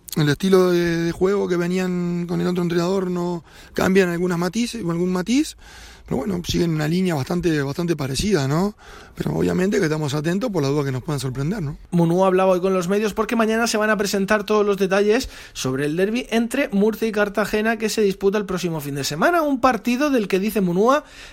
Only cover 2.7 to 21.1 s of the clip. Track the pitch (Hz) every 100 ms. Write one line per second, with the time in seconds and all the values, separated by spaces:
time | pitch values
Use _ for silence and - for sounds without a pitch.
2.7 | 170 170 196 185 180 175 175 - - -
3.7 | - - 190 185 170 180 170 180 214 240
4.7 | 233 175 170 180 185 180 254 311 - -
5.7 | - - - - - 254 180 170 170 170
6.7 | 156 151 175 190 156 127 175 170 151 139
7.7 | 139 175 165 131 135 208 185 135 151 202
8.7 | - - - - - - 151 175 175 190
9.7 | 208 160 156 151 147 151 185 247 185 135
10.7 | 147 139 127 - 147 131 127 139 220 143
11.7 | 156 - 175 170 175 190 185 190 180 190
12.7 | 190 175 202 214 190 214 233 220 220 233
13.7 | 220 214 208 208 202 196 214 202 214 208
14.7 | 196 196 196 208 226 262 - - - 131
15.7 | 131 147 160 196 233 254 226 233 254 285
16.7 | 196 208 220 226 214 208 202 202 214 214
17.7 | 226 220 220 202 190 196 190 202 185 175
18.7 | 160 143 143 131 147 262 349 302 277 262
19.7 | 247 - 247 294 269 202 190 208 214 185
20.7 | 170 220 285 294